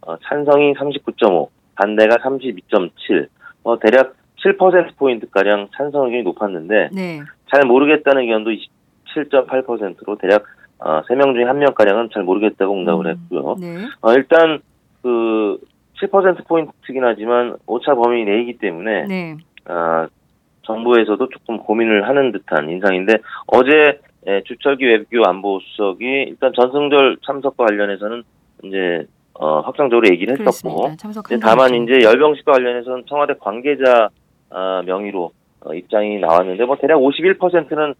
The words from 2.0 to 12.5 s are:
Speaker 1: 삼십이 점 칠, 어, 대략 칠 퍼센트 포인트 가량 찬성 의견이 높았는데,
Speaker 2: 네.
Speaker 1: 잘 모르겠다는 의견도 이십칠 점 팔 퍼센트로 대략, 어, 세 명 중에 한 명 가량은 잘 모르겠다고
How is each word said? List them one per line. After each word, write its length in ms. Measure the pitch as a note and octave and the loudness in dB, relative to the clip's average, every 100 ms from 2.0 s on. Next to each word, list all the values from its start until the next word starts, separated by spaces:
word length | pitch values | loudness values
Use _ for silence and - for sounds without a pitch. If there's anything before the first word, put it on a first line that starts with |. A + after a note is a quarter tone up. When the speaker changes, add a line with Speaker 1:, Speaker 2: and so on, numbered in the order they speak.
| A2 A#2 | 4 4
Speaker 1:
삼십이 420 | C3 C3+ B2+ F#2 _ | 0 -6 -8 -12 _
점 220 | G#2+ F2 _ | -2 -2 _
칠, 320 | - F#2 C#2 _ - _ | -2 -2 -2 _ -20 _
어, 160 | - A#2 | -4 0
대략 360 | G#2+ B2 B2+ _ _ _ | 4 4 4 _ _ _
칠 160 | F#3+ G3 | -2 4
퍼센트 380 | F#3 F3+ E3+ _ | 4 4 0 _
포인트 340 | C#3 A#2 - | -2 -2 -4
가량 400 | G2 G2 G#2 G2+ - | 0 2 0 -2 -8
찬성 300 | C#3+ C#3+ C3 | -4 -2 -2
의견이 160 | A#2+ | -2
높았는데, 640 | G2 E2+ G#2+ F2+ D#2+ G#2 D#2+ | -4 -4 -6 -6 -2 -2 -2
Speaker 2:
네. 300 | F#3+ F3+ D#3 D3 _ _ | -6 -8 -10 -16 _ _
Speaker 1:
잘 140 | C#3 C3+ | 2 4
모르겠다는 580 | B2+ D3 D3+ C#3+ C#3 | 4 4 2 2 0
의견도 280 | A#2+ A2 G#2+ | 0 -2 -2
이십칠 760 | G#2 - _ _ _ - - C#3+ | -6 -10 _ _ _ -12 -10 -2
점 160 | C#3 B2 | -2 0
팔 160 | C3 | -4
퍼센트로 560 | C3 A#2 G2+ E2+ - G#2 | -4 -6 -8 -10 -10 -6
대략, 260 | F#2 G#2 - _ _ _ | 2 2 0 _ _ _
어, 240 | - D#2 D2+ | -4 -4 -2
세 80 | B2+ | 0
명 180 | C#3 A#2+ | 2 2
중에 80 | |
한 160 | A#2+ C#3 | 0 2
명 140 | C#3+ | 0
가량은 360 | B2 G#2 G#2 A#2 | 4 2 2 -2
잘 120 | G#2+ | -4
모르겠다고 500 | F#2 F#2+ G#2+ | -2 0 0